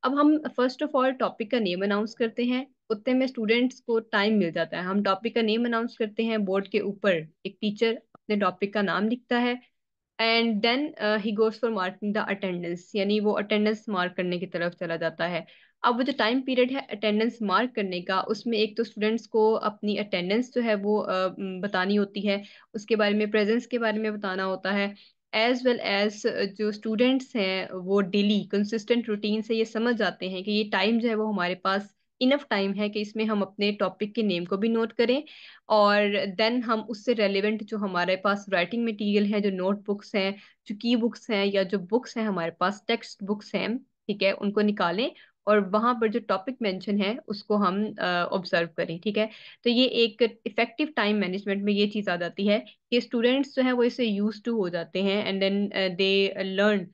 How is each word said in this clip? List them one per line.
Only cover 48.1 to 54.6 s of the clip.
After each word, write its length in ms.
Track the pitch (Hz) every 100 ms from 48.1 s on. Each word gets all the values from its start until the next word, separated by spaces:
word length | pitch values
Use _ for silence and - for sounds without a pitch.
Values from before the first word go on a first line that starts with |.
| 175 175
ऑब्जर्व 380 | 190 175 175 170 -
करें, 220 | 175 170
ठीक 180 | 220 208
है। 120 | 220 - - -
तो 60 | 240
ये 160 | 240 254
एक 560 | - 233 214 233 226 -
इफेक्टिव 420 | - 233 - 302 -
टाइम 200 | 208 208
मैनेजमेंट 480 | 180 185 202 196
में 100 | 202
ये 140 | 202 208
चीज़ 220 | 208 202
आ 60 | 175
जाती 320 | 170 - 202
है 120 | 208
कि 420 | 254 - _ 240
स्टूडेंट्स 540 | 240 247 233 262 277 -
जो 60 |
हैं 100 | 254
वो 120 | 247
इससे 240 | 240 247 240
used 340 | 202 208 214
to 60 | -
हो 220 | 233